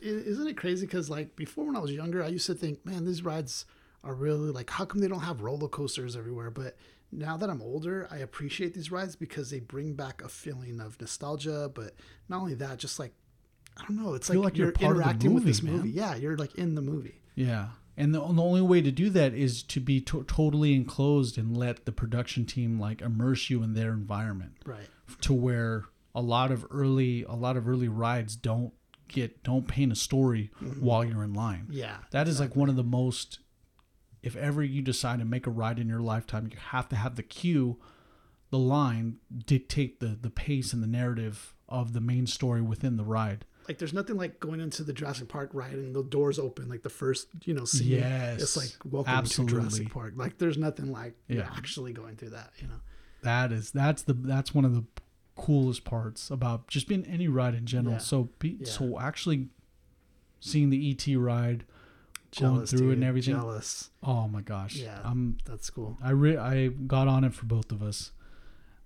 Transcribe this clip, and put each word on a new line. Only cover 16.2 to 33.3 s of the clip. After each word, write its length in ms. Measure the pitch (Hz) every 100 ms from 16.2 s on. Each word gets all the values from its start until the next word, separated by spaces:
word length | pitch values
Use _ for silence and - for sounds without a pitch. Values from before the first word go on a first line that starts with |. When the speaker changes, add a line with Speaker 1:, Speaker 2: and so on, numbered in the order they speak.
| 147 156
Speaker 1:
like, 180 | 143 -
in 200 | 175 151
the 60 |
movie. 380 | 139 151 113 - _ -
Speaker 2:
Yeah. 320 | 127 110 104 - - -
And 180 | 147 156
the, 40 |
the 220 | 151 170
only 200 | 175 180
way 200 | 185 175
to 100 | 143
do 180 | 131 202
that 220 | 185 135
is 280 | 120 131 117
to 160 | - 143
be 220 | 127 131
to-, 220 | 131 156
totally 500 | - - 151 151 151
enclosed 640 | 135 123 - 143 147 123 120
and 180 | 113 120
let 300 | 123 117 120
the 60 |
production 540 | - 113 120 120 123 113
team, 340 | 127 117 113
like, 220 | 104 110
immerse 480 | 120 110 127 127 -
you 120 | 123
in 100 | 113 110
their 160 | 113
environment. 600 | 110 104 104 110 95 90 - 139
Speaker 1:
Right. 220 | 107 104 - - -
Speaker 2:
To 120 | -
where 520 | 131 123 120 113 110 - _ _ 120
a 60 |
lot 300 | 120 117 135
of 140 | 127 -
early, 520 | 143 135 131 127 120
a 100 | - 117
lot 200 | 123 127
of 120 | 113
early 200 | 127 120
rides 480 | 110 117 120 107 110
don't 380 | 113 113 123 - _ - -
get, 360 | 135 117 -
don't 240 | - 131 123
paint 240 | 135 135
a 40 | 107
story 540 | - 135 131 113 104 -
Speaker 1:
Mm-hmm. 200 | 131 139
Speaker 2:
while 200 | 123 113 117
you're 180 | 110
in 100 | 104 104
line. 320 | 113 92 107
Speaker 1:
Yeah, 280 | 139 110 101 -
Speaker 2:
That 160 | 135 156
is, 120 | 143
like, 80 | 135
Speaker 1:
exactly. 120 | 135
Speaker 2:
one 80 | 139
of 60 | 127
the 60 |
most, 560 | 120 127 127 - -